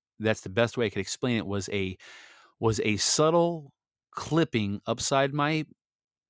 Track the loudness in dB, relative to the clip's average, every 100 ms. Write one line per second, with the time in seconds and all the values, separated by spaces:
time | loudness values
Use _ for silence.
0 | _ -4 -2 -2 -2 0 0 0 -2 -2
1 | -6 -4 -2 0 -2 -4 -4 -4 -4 -8
2 | -16 -20 -20 -20 -20 -2 0 2 0 0
3 | 2 2 4 4 2 -2 -10 _ _ _
4 | _ -12 -2 2 2 0 -2 -4 -4 -2
5 | 0 2 2 0 0 -2 -4 _ _ _
6 | _ _ _